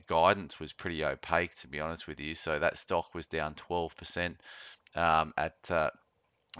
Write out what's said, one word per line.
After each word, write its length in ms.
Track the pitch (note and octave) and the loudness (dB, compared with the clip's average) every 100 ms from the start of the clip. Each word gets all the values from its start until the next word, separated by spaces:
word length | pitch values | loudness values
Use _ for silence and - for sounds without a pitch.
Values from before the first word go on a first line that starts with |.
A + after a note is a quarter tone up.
| - | 0
guidance 520 | E2 E2+ G2+ E2 - | 6 6 6 0 -10
was 120 | D#2 | -12
pretty 320 | - F#2 D#2+ | -8 -6 -2
opaque, 520 | D2 C#2 - E2+ F2 - | -2 -2 0 0 0 -4
to 120 | - | -10
be 140 | C#2+ | -6
honest 260 | D#2 E2 - | -6 -6 -10
with 120 | C#2+ | -8
you. 120 | D2 | -6
So 240 | D#2+ - D2+ | -4 -2 2
that 200 | D#2+ - | 2 0
stock 360 | - F2 - | -2 -2 -2
was 120 | F2+ E2 | -8 -6
down 280 | D#2+ D2+ D2+ | -4 -4 -6
twelve 400 | - F2 E2 - | -4 -2 -2 -4
percent, 400 | - - F2 F2 - - - - - - | -6 -2 -4 -4 -14 -18 -18 -20 -10 0
um, 380 | E2+ D#2+ D#2+ - | 4 6 4 0
at, 200 | D#2+ - - | -2 -4 -2
uh, 200 | E2+ D2 - _ _ _ _ _ - | 2 2 -2 _ _ _ _ _ -6